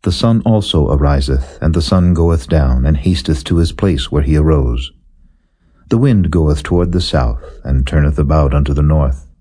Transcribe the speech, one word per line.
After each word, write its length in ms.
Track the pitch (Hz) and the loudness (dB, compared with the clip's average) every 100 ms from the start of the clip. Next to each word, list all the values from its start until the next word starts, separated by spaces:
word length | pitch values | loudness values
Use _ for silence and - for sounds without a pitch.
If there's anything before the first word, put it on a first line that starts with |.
The 100 | - | -2
sun 300 | - 117 113 | 0 2 2
also 460 | 117 107 98 85 73 | 2 0 0 0 0
ariseth, 680 | 71 71 71 67 65 - - | 2 2 0 0 -2 -4 -4
and 140 | 82 | -2
the 80 | 82 | 0
sun 320 | 82 95 90 | 0 2 2
goeth 340 | 82 85 82 - | 2 2 0 0
down, 380 | 80 67 64 65 | 0 2 0 0
and 100 | 76 | 0
hasteth 460 | 92 90 - 76 | 0 -2 -2 -4
to 120 | - 85 | -2 0
his 160 | 82 | 0
place 400 | - 98 73 - | 0 -2 -2 -2
where 100 | 73 | -2
he 140 | 69 76 | 0 2
arose. 560 | 76 78 64 58 - _ _ _ - _ _ _ _ _ - | 2 2 0 -4 -8 _ _ _ -20 _ _ _ _ _ -4
The 100 | 117 | 0
wind 320 | 135 110 85 | 2 2 2
goeth 320 | 85 76 73 | 0 0 0
toward 300 | - 87 87 | -2 -2 0
the 80 | 87 | -2
south, 420 | - 78 64 60 - - | -2 -2 -2 -4 -10 -14
and 200 | 65 67 | -4 -2
turneth 320 | 64 76 73 71 | 0 0 0 0
about 380 | 71 76 71 | 0 2 2
unto 180 | 71 71 | 0 0
the 180 | 69 73 78 | 0 2 2
north. 300 | 67 69 - _ | 0 -4 -10 _